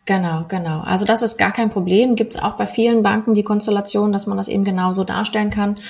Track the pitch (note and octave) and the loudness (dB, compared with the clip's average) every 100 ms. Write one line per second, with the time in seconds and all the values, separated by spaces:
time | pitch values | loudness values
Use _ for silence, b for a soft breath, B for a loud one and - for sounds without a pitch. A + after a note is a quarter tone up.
0 | - F#3+ F3 D#3+ E3+ F#3 E3 D#3 - F#3 | -2 0 0 -2 -4 -4 -4 -4 -2 0
1 | G3+ A#3 A3+ - G3 G#3 A3 G#3 F3+ F#3+ | 2 2 2 0 -2 0 0 0 2 4
2 | B3+ A3+ - - G#3+ - G3+ - A3+ A#3 | 4 2 0 -2 -4 -4 -4 0 2 4
3 | G#3 G#3+ A3 G#3 G#3 G#3 G#3+ G3+ G3+ G3+ | 2 2 2 2 2 0 0 -2 0 0
4 | G#3 G3+ G3+ G3 G3 G3+ G3 F#3 F#3 F#3 | 0 0 -2 -4 -2 0 0 0 0 0
5 | F#3+ - G#3+ G#3+ G#3 G#3 G3+ G3+ B | -2 -4 -2 -2 -2 0 -2 -4 B